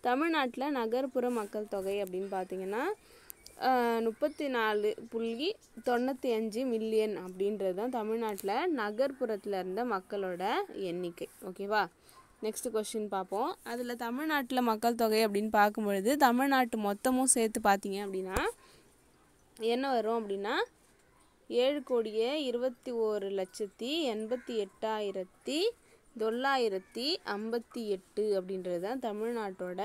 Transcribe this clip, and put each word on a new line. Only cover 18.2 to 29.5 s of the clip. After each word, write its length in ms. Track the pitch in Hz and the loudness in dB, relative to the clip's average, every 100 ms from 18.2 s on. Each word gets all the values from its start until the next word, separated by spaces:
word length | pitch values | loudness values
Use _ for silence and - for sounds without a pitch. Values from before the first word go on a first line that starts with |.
| 185 196 370 - - - - _ _ _ _ _ _ - | -2 0 0 -2 -18 -20 -20 _ _ _ _ _ _ -4
என்ன 300 | 226 240 269 | 0 0 2
வரும் 380 | 247 214 233 208 | 2 2 0 -2
அப்படின்னா, 260 | 196 202 403 480 _ _ _ _ _ _ _ _ | -4 -2 -2 -2 _ _ _ _ _ _ _ _
ஏழு 360 | 233 254 294 | 2 2 0
கோடியே 600 | 254 247 220 214 233 302 | 0 0 0 0 0 0
இருபத்தி 480 | 269 240 262 247 - | 0 0 -2 -4 -6
ஒரு 380 | 233 220 208 196 | 0 0 0 -2
லட்சத்தி 720 | 196 190 - 208 - 233 320 | -4 -4 -6 -8 -6 -4 0
எண்பத்தி 640 | 285 214 220 247 - 233 196 | 0 -2 -4 -4 -2 -4 -4
எட்டாயிரத்தி 1000 | - 220 220 208 190 185 _ - 285 415 466 - - _ 233 | -4 -4 -2 -2 -4 -8 _ -4 0 0 -2 -20 -20 _ -4
தொள்ளாயிரத்தி 960 | 214 233 269 269 233 190 190 - 269 370 - | -2 0 2 2 2 0 -6 -6 -2 -2 -4
ஐம்பத்தி 600 | 208 220 233 226 247 214 | -6 -2 -4 -4 -8 -4
எட்டு 540 | 190 - - 214 196 | -4 -4 -2 0 0
அப்படின்றது 380 | 185 190 180 175 | 0 -6 -2 -2
தான் 200 | 190 262 | -2 -4
தமிழ்நாட்டோட 840 | 240 208 226 240 208 | -4 -2 -2 -2 -4